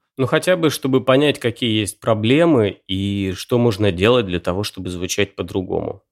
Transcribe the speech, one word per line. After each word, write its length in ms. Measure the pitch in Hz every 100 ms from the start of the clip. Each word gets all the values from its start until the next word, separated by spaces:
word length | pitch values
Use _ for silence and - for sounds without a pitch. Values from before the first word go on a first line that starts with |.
| _ -
Ну, 80 | 127
хотя 280 | 160 180 180
бы, 120 | 160
чтобы 340 | - 131 131
понять, 360 | 131 131 147 -
какие 400 | 120 - 120 107
есть 200 | 98 -
проблемы 840 | - 107 110 147 170 131 101 - -
и 460 | 95 101 101 95 92
что 220 | - 123
можно 340 | 120 101 104
делать 340 | 87 107 127 95
для 120 | 87
того, 240 | - 92
чтобы 260 | 104 - 92
звучать 460 | 87 90 - 98 -
по-другому. 680 | 87 98 92 85 - 101 _